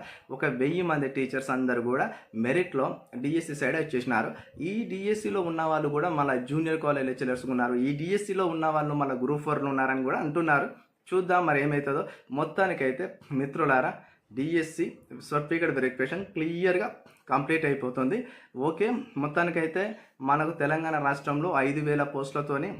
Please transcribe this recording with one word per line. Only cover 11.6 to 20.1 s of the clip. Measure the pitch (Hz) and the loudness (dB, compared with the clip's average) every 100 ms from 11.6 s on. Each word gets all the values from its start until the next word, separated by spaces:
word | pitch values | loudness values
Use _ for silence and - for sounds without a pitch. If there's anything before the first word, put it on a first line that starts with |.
ఏమవుతుందో. | 143 143 143 139 196 - - | 2 2 0 -2 -2 -10 -8
మొత్తానికైతే | 131 156 156 190 170 135 127 185 - - | -4 -2 2 0 2 0 0 -6 -10 -4
మిత్రులారా, | 135 143 165 151 131 151 - - _ _ | -2 -2 0 4 4 4 -2 -14 _ _
డిఎస్సి | 107 147 170 160 - 196 - - 127 | -4 0 0 0 -2 -4 -4 -16 -18
సర్టిఫికెట్ | - 147 147 165 165 | -4 -4 0 0 0
వెరిఫికేషన్ | 139 127 - 143 170 | 2 0 0 -2 -2
క్లియర్గా | 196 - 156 170 190 185 208 - - - - | -6 -4 -2 2 2 2 0 -6 -18 -20 -2
కంప్లీట్ | 135 143 160 | 0 2 2
అయిపోతుంది. | 151 135 127 127 131 214 247 - - 123 | 2 0 -2 0 0 0 -4 -12 -14 -4
ఓకే, | 143 160 214 247 - - | -2 0 0 0 -4 -4
మొత్తానికైతే | 147 147 175 170 160 175 208 214 - | -2 2 2 2 0 -2 -4 -6 -16